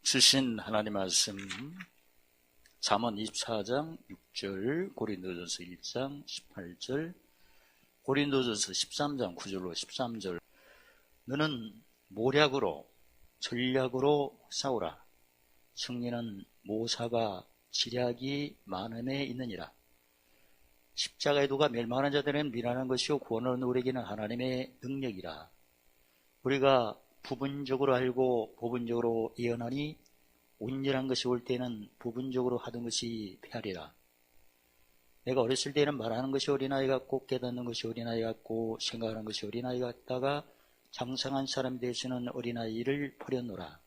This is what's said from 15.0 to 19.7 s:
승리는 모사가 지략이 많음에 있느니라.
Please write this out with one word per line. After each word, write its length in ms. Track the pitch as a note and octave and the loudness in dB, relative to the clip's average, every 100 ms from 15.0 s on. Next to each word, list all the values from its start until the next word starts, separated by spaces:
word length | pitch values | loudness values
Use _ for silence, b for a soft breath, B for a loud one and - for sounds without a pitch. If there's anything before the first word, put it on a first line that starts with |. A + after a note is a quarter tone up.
| - _ _ _ _ _ _ | -20 _ _ _ _ _ _
승리는 680 | - - B2 A#2+ A#2+ A#2 G2 - _ | -10 -6 -4 -4 -4 -6 -8 -14 _
모사가 840 | - G#2+ A#2 - A#2 A#2 A2 F#2 - _ _ | -4 -2 0 -2 0 2 2 -2 -12 _ _
지략이 840 | - A#2+ A#2+ B2 A#2+ C3 C#3+ D3 - | -2 0 2 0 0 -2 -2 -4 -8
많음에 640 | - F#2 A2 A2+ B2 C#3 | -8 -6 -4 -4 -2 -2
있느니라. 480 | C3+ B2 B2 F2+ D#2+ | -2 -4 -6 -6 -10